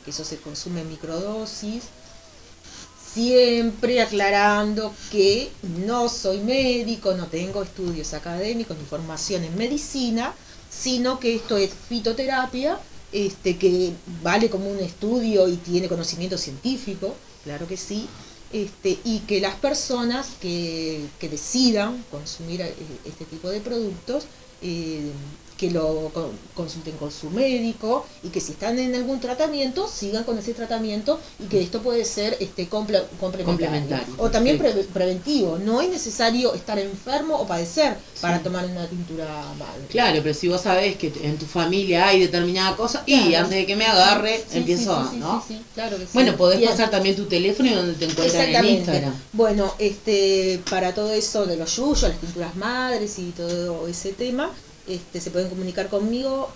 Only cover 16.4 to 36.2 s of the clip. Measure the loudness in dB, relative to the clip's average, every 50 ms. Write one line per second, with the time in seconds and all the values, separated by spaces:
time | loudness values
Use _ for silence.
16.4 | -6 -6 -8 -6 -4 -4 -4 -4 -4 -8 -6 -6 -6 -8 -8 -10 -16 -20 -20 -16
17.4 | -12 -12 -10 -8 -8 -8 -8 -8 -8 -6 -6 -6 -6 -8 -12 -16 -18 -18 -20 -20
18.4 | -14 -8 -6 -4 -4 -6 -6 -2 0 0 0 0 0 -2 -2 -2 0 0 0 0
19.4 | 0 0 -2 0 0 0 0 0 -2 -2 -2 0 0 0 -2 -2 -4 -8 -10 -10
20.4 | -6 -6 -4 -4 -4 -4 -4 -4 -6 -6 -6 -6 -8 -10 -10 -10 -10 -8 -8 -8
21.4 | -6 -2 2 4 4 4 4 4 0 -2 -4 -8 -10 -12 -12 -12 -12 -12 -12 -10
22.4 | -10 -8 -6 -6 -6 -8 -8 -10 -12 -14 -14 -14 -14 -14 -14 -14 -16 -16 -14 -10
23.4 | -8 -6 -6 -6 -6 -4 -4 -4 -4 -4 -6 -8 -6 -6 -6 -6 -6 -8 -16 -20
24.4 | -20 -20 -16 -12 -8 -6 -6 -6 -6 -6 -6 -6 -6 -8 -8 -10 -12 -14 -16 -18
25.4 | -18 -16 -8 -4 -2 0 0 0 0 0 0 -2 -4 -6 -6 -6 -6 -6 -8 -12
26.4 | -16 -14 -10 -10 -8 -8 -8 -10 -10 -10 -10 -8 -8 -10 -8 -8 -8 -4 -2 0
27.4 | 2 2 2 0 0 -2 -4 -2 -2 0 0 -2 -2 -6 -14 -14 -10 -6 -6 -6
28.4 | -6 -6 -8 -6 -4 -2 0 0 0 0 -2 -2 -2 -2 -4 -2 -4 -4 0 0
29.4 | 0 0 0 0 -2 -2 -2 -2 -4 -4 -4 -6 -6 -4 -2 -2 -2 -2 -2 -2
30.4 | -2 -4 -6 -6 -4 -4 -2 -2 -2 -2 -2 -2 0 0 0 0 -2 -12 -14 -14
31.4 | -4 0 2 2 2 0 -2 -2 0 0 2 2 0 0 -2 -2 -2 -2 -2 -2
32.4 | -4 -4 -6 -6 -6 -4 -2 -2 0 4 4 4 2 2 -4 -4 -4 -4 -2 -2
33.4 | 0 2 2 2 2 0 0 0 0 -2 -2 -4 -4 -6 -4 -2 0 2 4 4
34.4 | 4 4 4 4 4 4 4 2 0 0 0 0 0 0 0 -2 -2 0 2 2
35.4 | 2 2 0 0 0 0 2 2 2 0 0 -2 -4 -6 -2 0